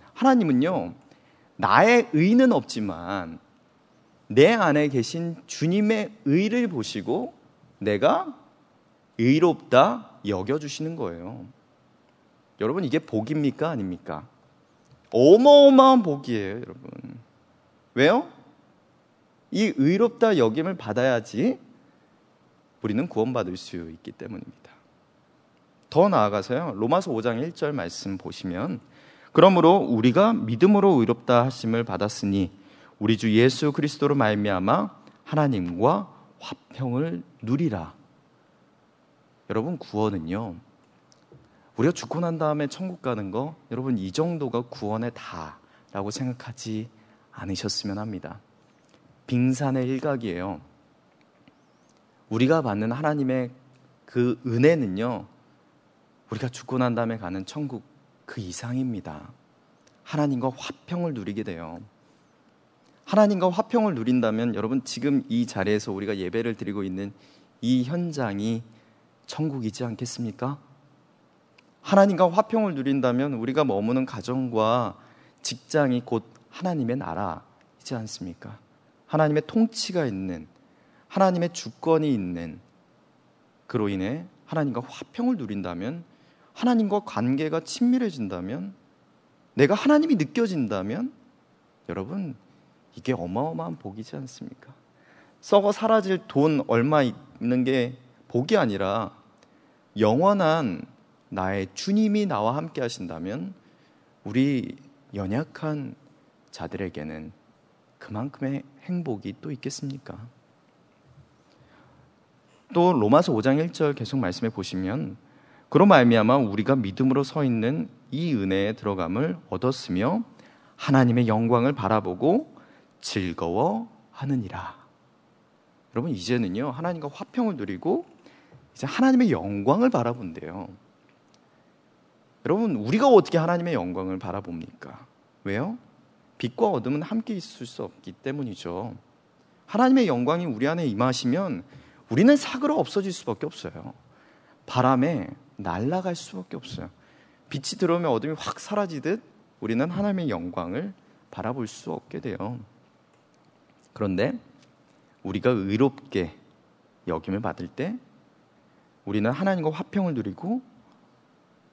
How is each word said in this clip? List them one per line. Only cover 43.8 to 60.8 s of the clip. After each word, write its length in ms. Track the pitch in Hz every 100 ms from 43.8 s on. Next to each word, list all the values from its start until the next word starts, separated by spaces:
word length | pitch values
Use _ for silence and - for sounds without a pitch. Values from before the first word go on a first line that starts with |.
| 131 117
이 140 | 95
정도가 520 | 87 165 170 135 117
구원의 480 | 123 - 104 110 120
다라고 960 | - - 87 78 - _ _ _ 101 101
생각하지 800 | 110 127 123 - - 117 110 117 - _ _ _
않으셨으면 640 | - 92 95 104 - 104 98
합니다. 420 | 107 95 78 98 _ _ _ _ _ _ _ _ -
빙산의 600 | 123 127 131 143 131 127
일각이에요. 720 | 131 147 135 113 87 95 80 - _ _ _ _ _ _ _ _ _ _ _ _ _ _ _ -
우리가 320 | 110 131 160
받는 300 | 131 104 110
하나님의 600 | 127 151 151 131 131 123 - _ _ _ _ -
그 320 | 127 123 117 131
은혜는요, 800 | 117 143 165 113 92 117 107 - _ _ _ _ _ _ _ _ _ -
우리가 180 | 110 127
죽고 280 | - - 127
난 160 | 123
다음에 240 | 117 117 113
가는 280 | 90 95 95
천국 380 | 151 143 117 - _ _ _ -
그 160 | -
이상입니다. 920 | 90 85 120 127 127 107 82 76 73 - _ _ _ _ _ _
하나님과 480 | - 151 147 127 131 123
화평을 560 | - -